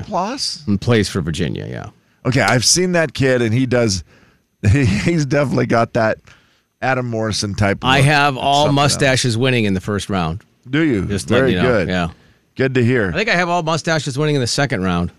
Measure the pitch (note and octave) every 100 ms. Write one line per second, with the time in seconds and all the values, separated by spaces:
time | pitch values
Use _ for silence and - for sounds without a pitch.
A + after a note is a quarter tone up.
0 | - F#3+ F#3+ C#4 - - - G2+ - A#2
1 | G2 G2+ D#2+ D#2 D#2+ G1+ G1+ A#1+ - -
2 | _ _ - B2+ G2+ B2 G#2+ E3+ F#3 F3
3 | D#3 - C3+ B2+ A#2 A2+ B2+ B2 A#2 F#2+
4 | - _ _ _ _ _ - C#3 C3+ G3+
5 | F3 E3+ C#3+ C#3+ C#3 A#2 B2 A#2+ A#2 B2
6 | A2 G2 - - _ _ _ _ B2 C3
7 | B2 A2 A2 G2 G#2 F#2+ G2+ G2+ B2 C3+
8 | C3+ D3 C#3+ B2+ C#3 C#3+ D3 C#3 C#3+ C#3
9 | C#3 C3 B2+ A2 C3 B2 G#2+ F#2 - G#2
10 | - G2+ D#2+ F#2 - _ - C#3 D#3+ A2
11 | F2 G2 - A#2 C3 A2+ B2+ A2+ E2+ F#2
12 | E2+ - _ _ _ - C3 C3 A#2 B2+
13 | G2 D3+ A3+ F3+ F3 F3 D#3 D#3+ - D#3+
14 | C#3+ B2+ D3+ D3 A#2 - C#3 A2 F#2 F2
15 | F2